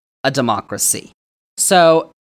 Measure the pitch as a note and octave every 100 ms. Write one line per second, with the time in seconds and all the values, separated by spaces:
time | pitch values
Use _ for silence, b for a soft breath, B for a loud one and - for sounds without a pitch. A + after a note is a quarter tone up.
0 | _ _ C3+ C3+ A#2+ G2+ - G2 - -
1 | - _ _ _ _ - - F#3 E3 D#3+
2 | - _